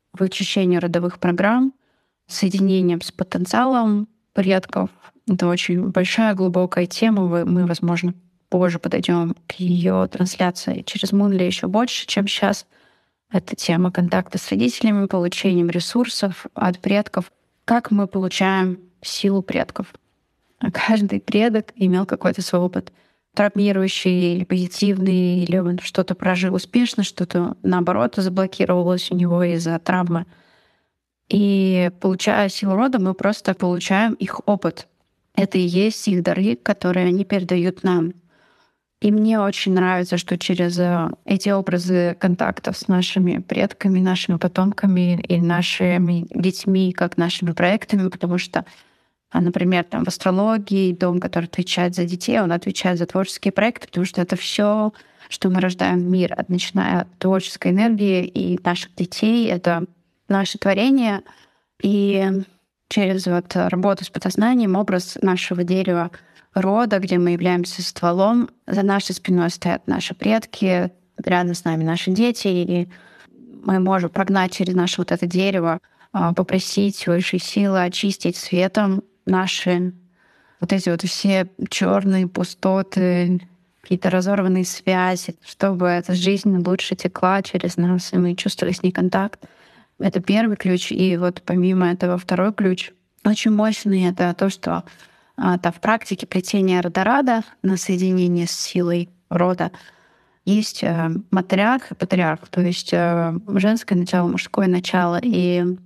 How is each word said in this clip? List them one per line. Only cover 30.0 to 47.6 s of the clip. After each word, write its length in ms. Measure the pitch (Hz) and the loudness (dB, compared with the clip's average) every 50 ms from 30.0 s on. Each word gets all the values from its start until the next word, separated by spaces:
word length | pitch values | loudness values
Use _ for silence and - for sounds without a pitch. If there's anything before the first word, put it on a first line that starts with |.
| 175 175 170 165 180 - - _ _ _ _ _ _ _ _ _ _ _ _ _ _ _ _ _ _ - | 0 0 -2 -4 -4 -8 -14 _ _ _ _ _ _ _ _ _ _ _ _ _ _ _ _ _ _ -2
И, 640 | - 202 202 202 196 196 190 190 185 180 180 175 180 - | 0 2 2 4 2 2 2 2 2 2 2 0 -2 -2
получая 500 | - 190 185 185 - 214 - 208 202 190 | -2 -2 -2 0 0 0 2 2 0 0
силу 260 | - - 202 196 190 | -2 -2 -2 0 2
рода, 240 | 202 247 277 254 208 | 2 2 2 0 0
мы 140 | 185 190 185 | 0 -2 -2
просто 400 | - - 196 214 - - 196 185 | -2 -2 -2 -2 -2 -2 -4 -2
получаем 600 | - 185 180 180 180 - - 196 196 220 226 214 | 0 0 -2 -2 -2 -2 0 2 2 2 0 0
их 280 | - 190 - - - - | -2 -6 -6 -6 -4 -2
опыт. 400 | - 208 185 - 165 - - - _ _ _ _ _ _ _ _ _ _ | -2 0 0 0 -4 -4 -6 -12 _ _ _ _ _ _ _ _ _ _
Это 220 | - 190 185 - | -2 0 0 2
и 40 | 185 | 0
есть 460 | 180 175 175 185 208 220 220 - - | 0 2 2 2 2 0 0 -2 -2
их 160 | 214 185 175 175 | 0 0 2 2
дары, 320 | 180 170 185 190 220 240 | 0 0 2 2 0 0
которые 520 | - - 214 202 - - 180 180 185 180 | 0 -2 -2 -2 0 0 0 0 2 2
они 180 | 180 180 196 196 | 2 2 0 0
передают 580 | 190 202 190 180 170 185 180 170 185 185 - - | 0 -2 -2 0 0 0 0 0 0 -2 -2 0
нам. 300 | 185 180 175 165 175 180 - _ _ _ _ _ _ _ _ _ _ _ _ _ _ _ - | 0 2 2 0 -2 -4 -10 _ _ _ _ _ _ _ _ _ _ _ _ _ _ _ -2
И 100 | - 208 | 0 2
мне 280 | 208 214 214 220 226 214 | 2 4 4 2 2 2
очень 340 | 196 202 196 - - 190 185 | 0 0 -2 -2 0 0 2
нравится, 440 | 185 185 185 185 180 180 180 180 | 4 4 2 2 0 0 -2 -2
что 200 | 170 - - 180 175 | -2 -2 -2 -4 -4
через, 400 | - - 180 180 175 175 175 175 | -2 -2 0 0 0 0 0 0
э, 300 | 180 175 175 170 165 165 - - _ | 0 0 0 0 -2 -4 -6 -8 _
эти 240 | - 196 190 - 208 | -2 -2 0 0 0
образы 640 | 202 196 196 196 180 175 175 185 180 175 175 175 - - | 0 0 0 0 -2 -2 0 0 0 2 2 0 0 0
контактов 560 | - 185 175 - 165 - - - - - 190 | 0 0 2 2 0 -2 -2 -4 -6 -6 -6
с 100 | - - | -4 -2
нашими 500 | - 185 180 180 - - 190 180 175 - | 0 2 2 0 0 0 0 2 2 0
предками, 640 | - 185 - - 202 196 202 - - - 196 190 185 | -2 -4 -4 -2 0 0 -2 -2 -2 0 0 2 2
нашими 380 | 185 190 185 - - - 175 | 2 2 0 0 -2 -2 -2
потомками 840 | 165 - 175 - 185 185 202 202 - - 196 185 180 180 175 175 170 | 0 -2 -2 0 0 0 0 0 0 2 2 4 4 2 2 0 0
и 180 | - - 180 170 | 0 0 0 2
нашими 840 | 170 170 175 175 180 - - - 185 180 175 180 180 170 175 170 170 - - | 2 2 2 0 0 -2 -2 0 0 2 2 2 2 2 0 0 -2 -4 -4
детьми, 580 | - 175 190 180 - - 196 190 190 190 185 180 | -2 -2 -2 -2 -2 -2 0 2 2 2 0 0
как 240 | - 180 175 - | -2 -2 -2 0
нашими 340 | - 170 175 - - 180 170 | -2 -2 -2 -2 -2 -2 -2
проектами, 580 | 160 - | 0 0